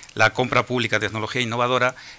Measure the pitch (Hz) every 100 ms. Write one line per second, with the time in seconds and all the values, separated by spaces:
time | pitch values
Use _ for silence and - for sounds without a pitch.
0 | - - 110 - 123 120 123 123 113 107
1 | 104 107 107 127 120 120 120 127 123 127
2 | -